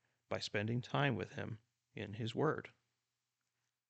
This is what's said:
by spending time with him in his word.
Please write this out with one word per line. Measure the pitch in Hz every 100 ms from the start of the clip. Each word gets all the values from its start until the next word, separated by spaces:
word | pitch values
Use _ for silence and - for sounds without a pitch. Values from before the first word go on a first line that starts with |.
| _ _ _
by | 98
spending | - 107 110 120
time | - 139 143 104
with | 95
him | - 101 107 - _ _ -
in | 101
his | 107 113
word. | 113 151 - - - _ _ _ _ _ _ _ _ _ _